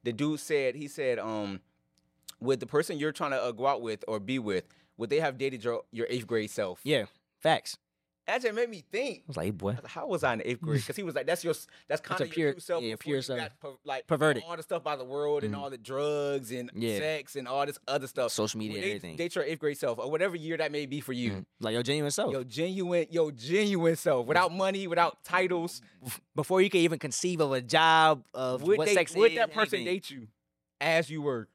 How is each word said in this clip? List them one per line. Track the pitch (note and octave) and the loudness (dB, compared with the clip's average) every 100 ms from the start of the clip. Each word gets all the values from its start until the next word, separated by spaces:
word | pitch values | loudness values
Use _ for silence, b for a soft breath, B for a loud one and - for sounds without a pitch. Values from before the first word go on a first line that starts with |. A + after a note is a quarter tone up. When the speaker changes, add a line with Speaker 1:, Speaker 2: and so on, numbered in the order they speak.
Speaker 1:
the | A#2+ | -4
dude | A2+ D3 D3+ | -2 -2 -2
said, | - D3 C3 | 0 2 2
he | C3 C#3+ | -2 -10
said, | D3+ C3 A#2 | -2 0 0
um, | G#2+ A2 G2+ F#2+ _ _ _ _ _ _ - - | -2 -2 -4 -6 _ _ _ _ _ _ -20 -6
"Would | A#2+ C3 | 0 0
the | A#2 | 2
person | D3 D#3+ D#3 | 0 0 -2
you're | D3+ | -4
trying | D3+ D3+ | -2 -2
to, | C3+ | 0
uh, | B2 | -2
go | A2+ C#3 | 0 0
out | B2+ | 0
with | A#2 G#2+ - | -4 -6 -4
or | G#2+ | -6
be | G2+ C3 | -2 -4
with, | G#2 F#2 - b b - | 0 -2 -4 b b -10
would | A2+ | 0
they | D3 | 0
have | D#3 C3 | 0 -2
dated | C3+ B2+ | -4 -2
your, | A#2 A#2 - | -4 -4 -6
your | A2+ A2+ | -6 -2
eighth | B2 | -2
grade | G#2+ A2+ G#2+ | 0 -2 0
self?" | - G2 F2+ | -2 -4 -4
Speaker 2:
Yeah, | C#3 C#3+ G2+ _ _ _ | 0 0 0 _ _ _
facts. | D#3+ D#3 - - _ _ _ _ - | 2 2 -2 -14 _ _ _ _ -4
Speaker 1:
That | A#3 | -2
just | A#3+ | 0
made | G#3+ A#3+ | 0 -2
me | G3 - | -4 -6
think. | G#3 C#4 F#3+ | -4 -4 -6
Speaker 2:
I | - | -10
was | A#2+ | -4
like, | |
"Hey, | F2+ | -4
boy." | F#2 G2 | -2 -4
Speaker 1:
I | |
was | A#2+ | -4
like, | - | -8
"How | E3 C#4+ | -10 -4
was | F3 | 0
I | C#3+ | 0
in | A2 | 0
the | - | -4
eighth | B2 | -4
grade?" | D#3+ C#3+ | -2 -2
'Cause | A2+ | -2
he | E3+ | -6
was | F#3 | -4
like, | C3+ | -4
"That's | C3 E3+ | -2 -2
your | E3+ | -2
s-, | D3+ - b - | -4 -8 b -6
that's | D#3 | -6
Speaker 2:
That's | - F3+ | -4 -4
Speaker 1:
kinda | |
Speaker 2:
a | E3 | -2
pure, | E3 D3+ | 0 0
Speaker 1:
your | |
true | C#3 | -2
self | - E3+ | -4 -4
Speaker 2:
yeah, | A#2 | -2
Speaker 1:
before | A2 | -6
Speaker 2:
pure | D3+ | -4
Speaker 1:
you | C#3 | -4
Speaker 2:
self. | B2+ B2+ | -2 -6
Speaker 1:
got | D#3 _ | -6 _
per-, | C#3+ C3+ | -18 -16
like, | C#3+ C3 | -8 -8
Speaker 2:
Perverted. | - D#3 D3+ C3 | -2 2 4 2
Speaker 1:
all | E3 | -4
the | E3+ | -10
stuff | D#3 E3+ | -6 -4
by | D3 | -4
the | C#3+ | -6
world | B2+ C#3+ D3 D3 | -4 -2 0 0
and | G#2+ | -2
Speaker 2:
Mm-hmm. | G#2 | -4
Speaker 1:
all | C#3 | -8
the | B2+ | -10
drugs | A2 C3+ D3 D3 C#3+ C#3 A2+ | -6 -2 0 0 -2 -2 -4
and | B2 B2 | -8 -8
Speaker 2:
Yeah. | G2+ A#2 G#2 | -4 -2 0
Speaker 1:
sex | D3+ D#3 C3+ | -2 -4 -6
and | C#3 B2 | -10 -4
all | C3+ | -2
this | C#3+ C3+ - | -2 -4 -4
other | C#3+ | -2
stuff." | C3 - A#2+ | -2 -2 0
Speaker 2:
Social | - G#2+ A2 | 0 -2 -2
media | G#2+ | -4
Speaker 1:
Would | G#2 | -4
Speaker 2:
and | |
Speaker 1:
they | G2 G#2 | -4 -4
Speaker 2:
everything. | F2 | -8
Speaker 1:
date | D#2 E3+ | -6 -4
your | F3+ | -2
eighth | D3 D#3+ | -4 -2
grade | D3+ C#3+ | -2 0
self | C3+ A#2 | -2 -2
or | B2+ | -2
whatever | D#3 F#3+ | 0 0
year | E3+ D#3 D#3+ | -2 -6 -2
that | D#3 | -2
may | D3 | -2
be | C#3 C#3+ | -4 -6
for | B2+ | -4
you? | B2 A#2+ | -2 -2
Speaker 2:
Mm-hmm. | F#2+ - _ | -4 -10 _
Like, | A2+ | -2
your | A#2 | 0
genuine | A#2+ D3+ C#3+ | 0 0 0
self. | C#3 - | 0 0
Speaker 1:
Your | C3+ | -2
genuine, | B2+ A#2+ F3 F#3+ F3+ F3 D#3 | -4 -4 -2 -2 0 0 2
your | E3 D#3 | 2 0
genuine | B2+ B2+ F#3+ G#3 F#3+ E3 | -2 0 2 2 4 4
self, | E3 E3 C3 A#2+ | 4 2 2 4
without | E3 F3+ | 4 4
money, | F3+ F#3+ G3 | 2 0 0
without | F#3+ E3+ E3+ - | 0 2 2 0
titles. | - F3+ F#3 F3 E3+ - A#2+ b B2+ - _ | 0 2 2 0 -2 -8 -18 b -12 -12 _
Speaker 2:
Before | D3 D3 F#3 | -6 4 6
you | G3+ | 6
can | F#3 | 6
even | E3 D#3 | 4 2
conceive | C#3+ - F3+ E3+ | -4 -2 0 2
of | D3 | 2
a | C3 | 2
job, | A#2+ D#3+ D#3+ D#3+ D#3+ C#3+ - | 4 6 8 10 8 6 -2
of | - C3 B2+ | -4 -2 0
Speaker 1:
Would | D3+ G#3+ | 4 4
Speaker 2:
what | |
Speaker 1:
they, | D#3+ | 6
Speaker 2:
sex | F#3+ E3 | 4 4
Speaker 1:
would | F3 A3+ | 6 4
Speaker 2:
is, | A3+ | 6
Speaker 1:
that | G#3+ | 0
person | D#3+ G#3+ G3 | 2 0 0
Speaker 2:
anything. | |
Speaker 1:
date | E3+ F#3+ - | -2 -4 -6
you | C#3 A2 _ _ _ _ _ | -14 -16 _ _ _ _ _
as | D3+ D#3+ D#3+ | 4 4 2
you | D#3 | -2
were? | D3 A#2+ G#2+ | -2 -2 -6